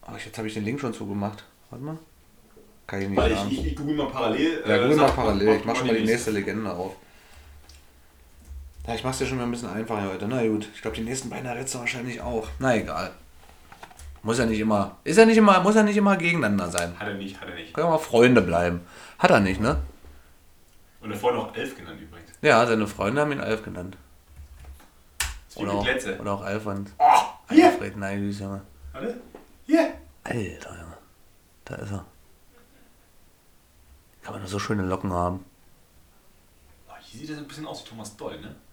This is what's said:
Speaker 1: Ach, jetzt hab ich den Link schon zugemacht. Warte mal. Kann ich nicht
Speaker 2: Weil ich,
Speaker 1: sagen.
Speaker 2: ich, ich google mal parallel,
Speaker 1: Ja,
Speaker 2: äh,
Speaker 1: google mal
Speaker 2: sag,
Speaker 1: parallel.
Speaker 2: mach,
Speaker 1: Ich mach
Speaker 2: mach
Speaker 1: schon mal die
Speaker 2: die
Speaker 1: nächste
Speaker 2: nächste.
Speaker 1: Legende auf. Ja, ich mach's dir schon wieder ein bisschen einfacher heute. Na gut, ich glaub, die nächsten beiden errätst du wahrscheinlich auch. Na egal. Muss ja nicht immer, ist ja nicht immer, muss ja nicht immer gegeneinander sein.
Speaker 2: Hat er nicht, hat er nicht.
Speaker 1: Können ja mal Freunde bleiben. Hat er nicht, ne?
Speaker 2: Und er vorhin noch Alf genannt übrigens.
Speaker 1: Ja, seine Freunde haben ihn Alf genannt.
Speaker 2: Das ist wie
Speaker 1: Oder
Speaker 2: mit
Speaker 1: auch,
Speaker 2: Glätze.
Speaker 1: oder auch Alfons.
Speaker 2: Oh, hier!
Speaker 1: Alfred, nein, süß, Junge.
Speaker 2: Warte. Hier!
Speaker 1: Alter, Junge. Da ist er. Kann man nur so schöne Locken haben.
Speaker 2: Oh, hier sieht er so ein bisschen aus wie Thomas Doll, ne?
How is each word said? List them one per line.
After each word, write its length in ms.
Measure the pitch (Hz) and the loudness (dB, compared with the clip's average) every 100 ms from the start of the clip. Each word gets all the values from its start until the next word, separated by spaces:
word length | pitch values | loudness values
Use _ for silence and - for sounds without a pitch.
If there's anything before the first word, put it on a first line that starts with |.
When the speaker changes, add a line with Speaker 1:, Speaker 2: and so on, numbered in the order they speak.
Speaker 1:
Ach, 160 | - 107 | -16 -14
jetzt 140 | 110 107 | -14 -8
hab 80 | 107 | -8
ich 80 | |
den 100 | 110 | -4
Link 160 | 104 139 | -4 -4
schon 140 | 135 | -6
zugemacht. 500 | 107 101 101 101 104 - _ _ | -6 -6 -4 -4 -8 -18 _ _
Warte 120 | - | -14
mal. 140 | 143 160 - _ _ _ - - - - - | -12 -12 -16 _ _ _ -20 -20 -20 -20 -10
Kann 160 | 98 | -6
ich 80 | 98 | -2
nicht 80 | 98 | 2
Speaker 2:
Weil 140 | - | 2
ich, 60 | 101 | 2
Speaker 1:
sagen. 100 | 101 | -2
Speaker 2:
ich, 140 | 131 123 | -2 -4
ich 100 | - | -4
google 200 | 143 151 | -4 -2
mal 140 | 135 | -2
parallel, 500 | 127 113 110 156 156 107 | -2 -2 0 0 0 0
Speaker 1:
Ja, 80 | 107 | 2
Speaker 2:
äh, 40 | |
Speaker 1:
google 120 | 123 151 | 4 4
mal 100 | 139 | 4
Speaker 2:
sag, 80 | - | 4
Speaker 1:
parallel. 320 | 113 98 104 | 0 2 4
Speaker 2:
mach, 60 | 107 | 2
Speaker 1:
Ich 40 | |
mach 40 | 110 | 2
Speaker 2:
mach 20 | 117 | -2
Speaker 1:
schon 80 | 127 | 0
mal 60 | 113 | 0
die 60 | |
Speaker 2:
die 40 | 107 | 2
Speaker 1:
nächste 240 | 117 - | 0 0
Speaker 2:
nächste. 200 | 104 98 | -2 -2
Speaker 1:
Legende 200 | 101 107 | -4 -6
auf. 240 | 87 95 - - - - - - - - - - - - _ - - - - - - - | -6 -8 -10 -20 -20 -20 -20 -20 -20 -20 -20 -20 -20 -20 _ -20 -20 -18 -18 -16 -14 -8
Ja, 60 | |
ich 100 | 113 | -6
mach's 140 | 127 127 | -6 -4
dir 80 | 127 | -4
schon 120 | 131 | -2
wieder 100 | 120 | -4
ein 40 | |
bisschen 180 | 120 117 | -4 -6
einfacher 400 | 101 110 110 98 | -8 -4 -4 -4
heute. 160 | 95 104 | -4 -4
Na 180 | 127 113 | 0 0
gut, 240 | 107 104 | 0 -4
ich 80 | - | -10
glaub, 120 | 110 | -8
die 80 | 110 | -6
nächsten 280 | 113 131 131 | -6 -6 -8
beiden 160 | - 131 | -10 -8
errätst 280 | 120 131 | -8 -8
du 60 | 127 | -6
wahrscheinlich 420 | 117 127 123 120 | -6 -6 -8 -8
auch. 260 | 123 117 110 - | -6 -6 -6 -4
Na 160 | 131 113 | 0 0
egal. 360 | 87 78 92 - - - - - - - - - - - | 0 -6 -8 -12 -20 -20 -20 -20 -20 -20 -20 -18 -20 -10
Muss 160 | 107 117 | -4 0
ja 60 | 113 | 2
nicht 140 | 110 | 2
immer, 380 | 107 104 95 - | 2 2 0 -6
ist 140 | - 196 | 0 8
ja 80 | 226 | 8
nicht 120 | 226 | 10
immer, 220 | 208 185 | 8 8
muss 160 | 180 220 | 6 4
ja 80 | |
nicht 140 | 208 208 | 4 4
immer 200 | 202 190 | 4 4
gegeneinander 520 | 165 170 110 101 87 | 2 2 2 0 2
sein. 280 | 87 85 85 | 0 0 -4
Speaker 2:
Hat 80 | 104 | -8
er 60 | |
nicht, 260 | 98 98 98 | -8 -10 -12
hat 80 | - | -14
er 60 | - | -14
nicht. 180 | - | -10
Speaker 1:
Können 140 | - 170 | -2 2
ja 40 | |
mal 60 | 160 | 2
Freunde 420 | - 117 123 120 | 4 8 10 8
bleiben. 400 | 95 85 87 87 - - - - | 6 2 2 -2 -8 -20 -20 0
Hat 100 | 185 | 4
er 80 | 143 | 6
nicht, 220 | 98 92 | 4 2
ne? 160 | 110 156 - - - - - - - - _ - - - | 0 0 -4 -14 -20 -20 -20 -20 -20 -20 _ -20 -20 -16
Speaker 2:
Und 100 | 104 | -10
er 60 | - | -2
vorhin 220 | 247 240 | 0 0
noch 160 | - - | -4 -6
Alf 200 | 269 - | -10 -10
genannt 260 | - - | -16 -16
übrigens. 300 | - - - - | -18 -20 -20 0
Speaker 1:
Ja, 240 | 151 117 120 | 4 6 6
seine 220 | 110 104 | 2 -2
Freunde 340 | - 98 139 | -2 -2 0
haben 100 | 147 | -2
ihn 80 | 139 | -2
Alf 220 | - 110 | -4 -4
genannt. 340 | - 90 90 - - - _ - - - - - - - - _ | -6 -10 -12 -14 -20 -20 _ -20 -20 -20 -20 -20 -20 -20 -20 _
Speaker 2:
Das 80 | - - - | -8 -8 -14
ist 80 | - | -8
wie 40 | |
Speaker 1:
Oder 100 | 104 | -2
Speaker 2:
mit 60 | 101 | 0
Speaker 1:
auch, 40 | |
Speaker 2:
Glätze. 340 | 107 127 107 95 | 0 -2 -4 -6
Speaker 1:
oder 120 | 104 | -4
auch 80 | 101 | -4
Alfons. 500 | 92 104 107 101 98 - | -4 -4 -4 -6 -8 2
Speaker 2:
Oh, 560 | - - - - - | 6 6 4 -10 4
hier! 120 | 294 359 | 8 8
Speaker 1:
Alfred, 300 | - 101 104 | 6 -6 -6
nein, 220 | 98 101 | -4 -2
süß, 180 | 101 202 | -2 -4
Junge. 220 | 98 98 - - - | -8 -10 -12 -20 -16
Speaker 2:
Warte. 280 | - - - - - - - - | -10 -8 -8 -14 -20 -20 -20 0
Hier! 260 | 320 - - - - | 2 2 -2 -18 -18
Speaker 1:
Alter, 480 | - 123 95 80 - | -6 -4 -4 -8 -16
Junge. 260 | 87 82 - _ _ - _ _ _ - | -16 -18 -20 _ _ -20 _ _ _ -12
Da 100 | - | -10
ist 160 | 104 | -8
er. 140 | 98 87 - - - _ - _ _ - _ _ - - _ _ _ _ _ - - _ _ | -10 -12 -20 -20 -20 _ -20 _ _ -20 _ _ -20 -20 _ _ _ _ _ -20 -20 _ _
Kann 100 | - | -14
man 80 | 104 | -12
nur 80 | 92 | -8
so 80 | 101 | -6
schöne 260 | - 104 | -2 -2
Locken 300 | 92 92 101 | 0 -2 -2
haben. 320 | 90 87 95 - _ - - _ _ - _ _ _ _ _ _ - - | -2 -2 -4 -10 _ -20 -20 _ _ -20 _ _ _ _ _ _ -20 -20
Speaker 2:
Oh, 40 | - | -20
hier 200 | - 117 | -20 -18
sieht 100 | 151 | -12
er 60 | 151 | -12
so 60 | |
ein 60 | 139 | -12
bisschen 200 | 139 156 | -14 -12
aus 160 | - - | -12 -14
wie 40 | |
Thomas 280 | 113 107 - | -16 -16 -12
Doll, 220 | 92 90 | -12 -12
ne? 140 | - - _ | -16 -18 _